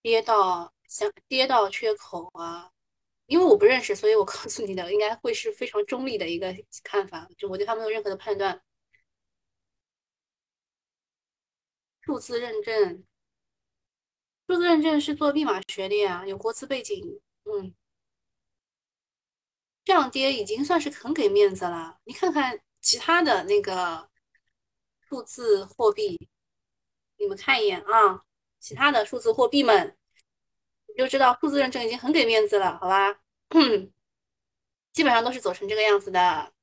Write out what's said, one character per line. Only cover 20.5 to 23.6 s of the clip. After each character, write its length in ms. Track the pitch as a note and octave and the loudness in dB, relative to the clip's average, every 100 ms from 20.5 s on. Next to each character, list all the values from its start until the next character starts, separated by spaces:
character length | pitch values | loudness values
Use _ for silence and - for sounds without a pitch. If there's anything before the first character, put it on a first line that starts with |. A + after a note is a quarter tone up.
| A3 | -6
算 160 | D4 F4 | 0 0
是 80 | C#4+ | 0
很 220 | D4 B3 | -8 -6
给 160 | D#4 G#3+ | 0 2
面 240 | G3 G3+ | 4 4
子 120 | F#3+ | 2
了， 340 | F3 E3+ E3 - | -6 -6 -12 -18
你 80 | - | -18
看 200 | - F#4 | -2 0
看 300 | D4+ C4 A3 _ _ | 0 -2 -4 _ _
其 160 | - B3 | -2 -2
他 220 | - E4+ | 2 2
的 220 | D#4+ G3+ | 4 2
那 160 | F3 G#3 | 2 0